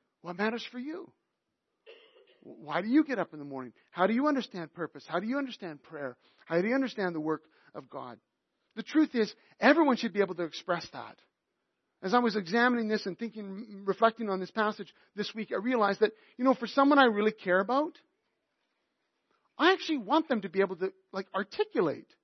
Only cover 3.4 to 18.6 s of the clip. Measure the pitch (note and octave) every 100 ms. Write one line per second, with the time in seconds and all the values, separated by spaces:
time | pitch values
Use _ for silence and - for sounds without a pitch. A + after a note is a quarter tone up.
3.4 | C#3+ C3+ B2 - _ F3 F#3+ A#3 D4 C4+
4.4 | - F#3 D#3+ F3 D#3 C#3+ - E3+ A3 C#4
5.4 | C4+ - F3+ C#3+ - D#3 C3+ - _ _
6.4 | - E3+ G#3+ C4+ C4 - F3+ D#3+ D#3 D3+
7.4 | _ _ _ - C3 C#3+ B2+ A2 _ _
8.4 | _ _ _ A3 - D4+ D4+ A#3+ G#3 -
9.4 | _ - A#3 E4 D4 A#3 A3+ G3 F#3 F3
10.4 | E3 - - E3+ - C3+ A2 - _ _
11.4 | _ _ _ _ _ _ F#3 B3 A#3+ G#3
12.4 | E3 A#3 B3 A#3+ G#3+ G#3+ G3 E3+ A#3 A3
13.4 | G3 F#3+ A3 G3 G3+ F#3+ A3+ A3+ G#3+ F#3+
14.4 | F#3 A3 G#3+ G#3 F3+ - _ G3+ G3+ A3+
15.4 | G3+ G3+ A#3 B3 G3+ G3 G#3+ - _ -
16.4 | C4 - A#3 C#4 C#4 C#4+ B3 G#3 G#3+ G#3+
17.4 | F#3 F#3 G3+ C4+ D#4+ - _ _ _ _
18.4 | _ _